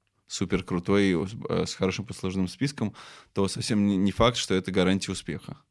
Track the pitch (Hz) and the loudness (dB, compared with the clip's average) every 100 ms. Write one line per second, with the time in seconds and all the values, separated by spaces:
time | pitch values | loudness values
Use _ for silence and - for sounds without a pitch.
0 | _ _ _ - 92 92 - 90 87 101 | _ _ _ -6 -2 -2 0 -2 2 4
1 | 98 85 95 113 - 87 87 - 95 92 | 4 2 0 -6 -4 -2 -2 -2 -2 -2
2 | 98 - 95 95 92 - 139 143 107 - | -8 -8 -4 -2 -2 -2 -4 -2 -6 -6
3 | - - - - 98 - 120 107 101 98 | -16 -20 -6 -2 -2 -2 -2 2 4 4
4 | 98 - 117 123 - 95 92 92 90 95 | 2 4 2 2 0 0 2 2 4 2
5 | - 92 - 76 - - _ | 0 -6 -6 -8 -10 -16 _